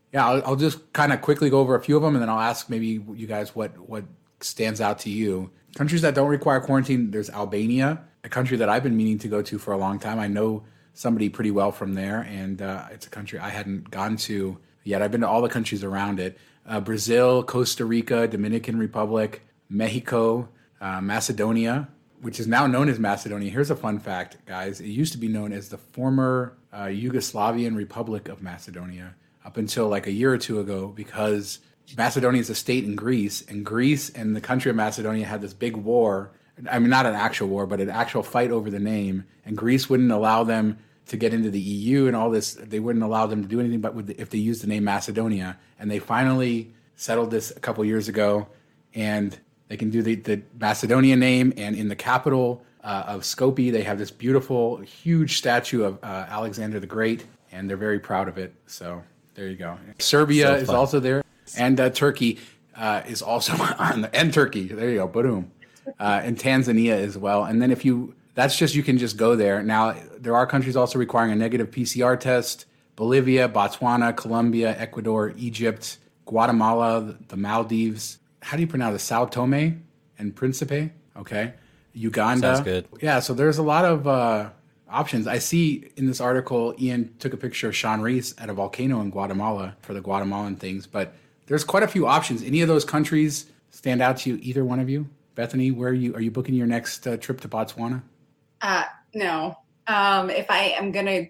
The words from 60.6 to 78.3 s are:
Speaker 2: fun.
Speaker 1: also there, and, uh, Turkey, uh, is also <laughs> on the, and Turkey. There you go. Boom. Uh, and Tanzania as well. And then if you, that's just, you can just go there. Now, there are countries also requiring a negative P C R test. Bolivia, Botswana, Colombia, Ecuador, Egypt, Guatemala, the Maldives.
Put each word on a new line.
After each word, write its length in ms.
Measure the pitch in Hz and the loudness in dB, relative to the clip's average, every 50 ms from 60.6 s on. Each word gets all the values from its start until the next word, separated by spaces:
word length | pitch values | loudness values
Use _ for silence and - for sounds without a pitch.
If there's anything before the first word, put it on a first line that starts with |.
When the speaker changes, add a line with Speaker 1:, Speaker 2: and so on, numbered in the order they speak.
| 131 123 | 2 2
Speaker 2:
fun. 80 | - | 2
Speaker 1:
also 240 | 120 139 131 143 143 | 4 4 4 2 2
there, 220 | 123 131 131 139 - - _ _ _ - - - | 2 2 0 0 -2 -6 _ _ _ -10 -4 0
and, 200 | 123 131 131 127 | 2 4 4 4
uh, 120 | 131 127 | 4 2
Turkey, 480 | 131 - 143 143 135 - 123 117 113 - - - - _ _ _ - | 2 2 2 2 2 2 2 0 0 -2 -8 -18 -20 _ _ _ -12
uh, 280 | - 113 107 104 101 - | -6 -2 -2 -2 -2 -4
is 140 | - 117 - | -6 -8 -8
also 320 | - - 117 113 - - 85 | -4 -2 -2 0 0 -2 0
<laughs> 260 | 82 - - - - | 0 0 -2 0 0
on 220 | - - 131 113 | 0 0 0 -2
the, 160 | 107 113 - | -2 0 2
and 160 | 127 165 160 135 | 2 2 4 4
Turkey. 360 | 156 139 - - 104 92 92 | 4 4 4 2 -2 -6 -6
There 200 | 107 107 117 123 | -6 -4 -2 0
you 80 | 120 | 0
go. 120 | 101 92 90 | 0 0 0
Boom. 440 | 87 113 123 135 113 95 90 90 - _ - - _ - _ 269 - - | 0 0 2 2 0 -2 -4 -6 -12 _ -20 -20 _ -16 _ -14 -10 -4
Uh, 200 | 101 104 101 101 - | 0 0 0 0 0
and 120 | 120 117 | -2 -4
Tanzania 580 | - - 135 131 131 123 123 113 113 113 117 110 | -2 0 2 2 2 4 4 4 4 4 4 4
as 220 | 98 101 101 98 | 2 0 -2 -4
well. 280 | 101 101 98 104 104 104 | -4 -2 0 2 2 2
And 180 | - 113 117 123 | 2 2 2 4
then 80 | 127 | 4
if 140 | 127 123 - | 2 4 4
you, 280 | 135 123 120 127 - - - _ _ _ | 2 2 2 -2 -6 -12 -18 _ _ _
that's 240 | 127 131 139 - - | 0 2 2 2 2
just, 160 | 170 156 139 | 2 2 2
you 80 | 147 139 | 0 2
can 160 | - 127 123 | 2 2 2
just 180 | 123 113 104 | 2 0 0
go 200 | 107 113 113 120 | 2 4 4 4
there. 260 | 113 104 101 98 104 101 | 6 4 4 2 2 0
Now, 320 | 110 110 110 113 113 - - - - - - | 2 2 2 2 2 0 -4 -10 -16 -18 -8
there 160 | 123 117 117 | -2 2 4
are 100 | 120 127 | 4 4
countries 300 | 127 - 135 127 131 123 | 4 2 0 0 2 2
also 240 | 127 123 120 - 131 | 2 2 2 2 0
requiring 320 | 120 120 - 117 117 113 | 0 2 2 2 2 4
a 60 | 107 | 2
negative 340 | 107 113 113 120 117 110 - | 2 2 2 0 0 -2 -2
P 140 | - 127 120 | -4 -4 -4
C 180 | - - 123 123 | -2 0 2 2
R 140 | 123 127 | 2 2
test. 500 | 123 - 131 127 123 113 - - - - - _ _ _ _ _ | 2 2 2 2 2 2 -2 -6 -10 -14 -20 _ _ _ _ _
Bolivia, 520 | - 110 117 127 135 127 131 131 131 127 120 | -2 2 4 4 4 6 6 4 4 4 4
Botswana, 680 | 110 - - - - - 127 120 120 120 117 117 117 | 4 2 2 0 0 -2 0 2 2 4 2 2 0
Colombia, 600 | - - 113 117 117 117 120 113 117 113 110 107 | -2 -4 -2 0 2 2 2 2 2 2 0 0
Ecuador, 560 | - 110 110 - 117 107 110 110 110 107 104 - | -2 -6 -8 -8 -6 -2 0 0 0 0 -2 -4
Egypt, 640 | 101 123 120 110 110 117 113 110 113 - - - - _ _ _ _ _ | -6 -8 -6 -4 -2 -2 -2 -2 -2 -8 -14 -14 -16 _ _ _ _ _
Guatemala, 920 | - 110 113 117 127 120 113 110 110 113 117 117 117 113 113 107 107 107 - - - | -2 2 4 4 4 4 4 4 4 4 4 2 2 2 0 -2 -6 -10 -14 -18 -12
the 80 | - | -8
Maldives. 840 | 98 101 101 107 113 113 110 113 113 113 110 107 107 - - - - _ _ | -6 -4 0 0 0 0 0 0 0 0 0 -2 -4 -8 -12 -12 -16 _ _